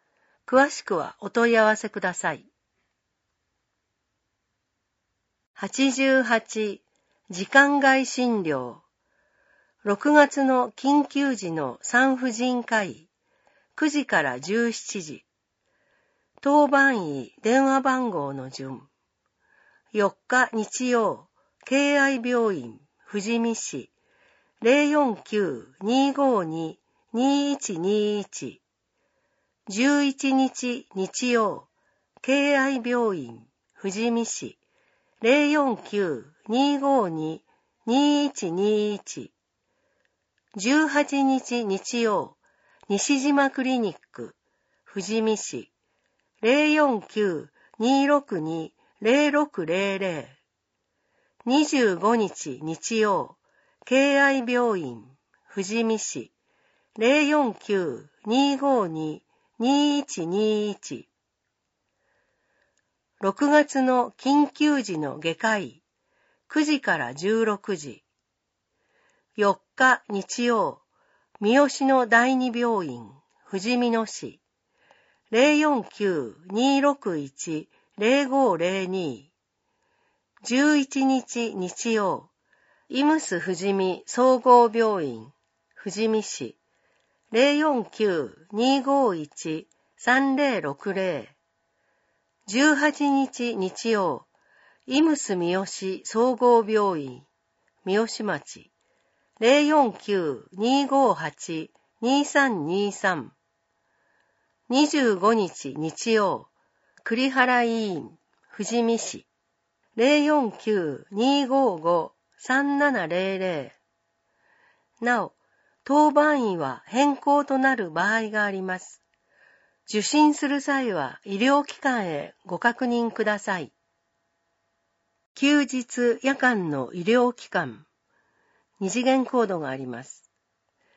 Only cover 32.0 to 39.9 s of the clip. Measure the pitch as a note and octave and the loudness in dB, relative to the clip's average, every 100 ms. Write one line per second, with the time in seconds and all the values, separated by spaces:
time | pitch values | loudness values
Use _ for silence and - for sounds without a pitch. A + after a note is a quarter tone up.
32 | _ _ - C#4 C#4+ C#4 C4+ C4 A#3+ A#3+ | _ _ 0 2 2 2 0 -2 -2 -2
33 | A3 F3 A#2+ A2+ - _ _ _ G3 G3 | -2 -4 -8 -16 -20 _ _ _ -8 -2
34 | A#3 A#3 A3+ - A#2+ - _ _ _ _ | -2 -2 -4 -8 -12 -16 _ _ _ _
35 | _ - A3+ D4 D4 D4+ C4+ G#3 - G#3 | _ -2 2 4 4 2 0 -2 -4 -4
36 | F3+ B2 - _ - A#3+ C#4+ C#4+ C#4 C4+ | -2 -4 -10 _ -4 0 0 0 0 2
37 | F#3 D#3+ D#3 D#3 _ _ _ _ A3 C4 | 0 -4 -6 -8 _ _ _ _ 0 2
38 | D4 D4 C#4+ - F3+ F3 G#3 G#3+ G#3 G3+ | 4 2 0 -4 -6 0 0 0 -2 -6
39 | - D3 A2 _ _ _ _ _ _ | -10 -14 -16 _ _ _ _ _ _